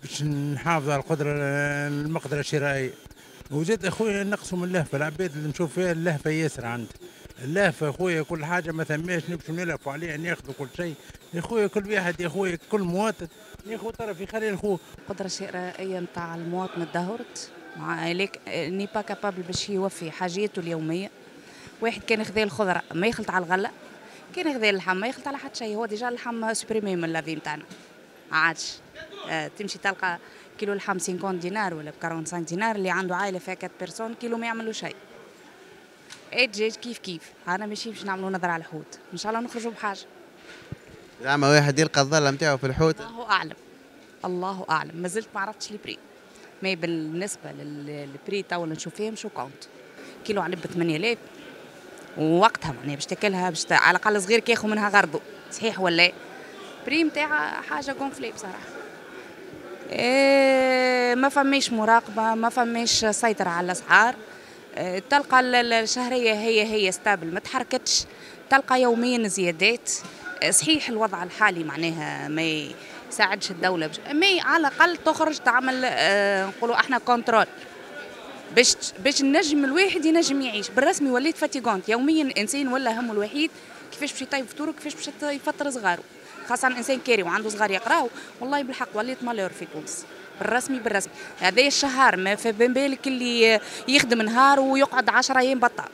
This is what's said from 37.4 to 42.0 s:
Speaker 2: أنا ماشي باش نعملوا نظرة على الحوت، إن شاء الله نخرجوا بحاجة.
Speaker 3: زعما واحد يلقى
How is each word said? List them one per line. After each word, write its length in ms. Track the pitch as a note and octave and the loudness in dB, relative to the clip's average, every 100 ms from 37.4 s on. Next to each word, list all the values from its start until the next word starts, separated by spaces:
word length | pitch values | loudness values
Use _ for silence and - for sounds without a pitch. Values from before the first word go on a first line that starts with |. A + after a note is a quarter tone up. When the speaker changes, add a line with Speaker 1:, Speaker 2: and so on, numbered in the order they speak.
| - | -6
Speaker 2:
أنا 180 | F3+ G#3+ | -6 -4
ماشي 240 | G#3 A#3 | -8 -10
باش 140 | G3+ | -10
نعملوا 260 | G3+ F#3+ F#3+ | -8 -6 -4
نظرة 180 | F#3+ F3+ | -4 -2
على 120 | E3 | -4
الحوت، 380 | E3 D#3 D#3 - - | -6 -14 -14 -20 -14
إن 60 | F3 | -8
شاء 140 | G#3 | -4
الله 120 | A3+ | -4
نخرجوا 260 | A#3+ A#3+ A3+ | -6 -8 -8
بحاجة. 300 | G#3 G#3 F#3+ - - - - - - - - - - - - | -6 -8 -8 -14 -20 -20 -20 -20 -20 -16 -16 -16 -20 -20 -8
Speaker 3:
زعما 260 | B2+ C#3+ C#3+ | 0 4 8
واحد 280 | D3 D3 C#3 | 8 6 2
يلقى 220 | D#3 - | 2 2